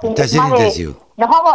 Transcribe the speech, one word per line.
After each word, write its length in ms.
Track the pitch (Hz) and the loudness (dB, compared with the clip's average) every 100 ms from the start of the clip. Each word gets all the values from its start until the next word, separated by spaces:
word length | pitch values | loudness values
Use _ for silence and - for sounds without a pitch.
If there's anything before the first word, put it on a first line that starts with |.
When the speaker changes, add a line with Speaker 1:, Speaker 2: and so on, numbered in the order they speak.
Speaker 1:
Un 60 | 226 | -6
Speaker 2:
Es 60 | 220 | -4
Speaker 1:
taller 260 | 135 - | -2 0
Speaker 2:
más 100 | 262 | 0
de, 60 | 254 | 2
Speaker 1:
intensivo. 380 | 214 131 78 65 _ - | 0 -2 -8 -12 _ -4
Speaker 2:
nos 140 | 233 | 0
vamos, 240 | 330 330 | 2 2